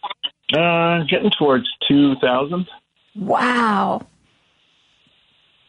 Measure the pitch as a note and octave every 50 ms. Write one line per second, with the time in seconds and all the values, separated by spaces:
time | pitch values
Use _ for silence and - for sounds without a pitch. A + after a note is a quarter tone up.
0 | - - - _ - - _ _ _ - - D#3 E3+ E3+ E3+ E3+ E3+ E3+ E3+ E3+
1 | D#3 C#3 F3+ E3+ - G#3 - - D3+ C#3+ C3 B2 B2 - - - - D#3 D3 C#3+
2 | C#3+ C#3 C3+ C3+ C#3 B2+ B2 B2+ C#3 D3 E3+ F#3 F3+ - - - _ _ _ _
3 | _ _ - G#3 F#3 - - - B3 B3 B3 A#3+ A#3 G#3+ G#3 G3 G3 F#3+ F#3+ G#3+
4 | - - _ _ _ _ _ _ _ _ _ _ _ _ _ _ _ _ _ _
5 | _ _ _ _ _ _ _ _ _ _ _ _ _